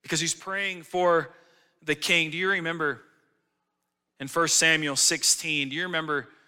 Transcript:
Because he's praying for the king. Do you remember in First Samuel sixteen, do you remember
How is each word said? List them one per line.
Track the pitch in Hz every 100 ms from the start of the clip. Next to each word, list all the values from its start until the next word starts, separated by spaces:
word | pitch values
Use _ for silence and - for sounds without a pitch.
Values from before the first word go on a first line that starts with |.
Because | - 165
he's | 165
praying | - 190 190 196 180
for | 160 180 180 170 143 - _ _ _ _
the | -
king. | 147 - 175 160
Do | 165
you | 185
remember | 196 165 170 151 120 - _ _ _ _ _ _ _ _ _ _ _
in | 135
First | 165 160 -
Samuel | 160 156 151 131
sixteen, | - 160 - - 165 151 139
do | 147
you |
remember | 185 165 160 143 120 _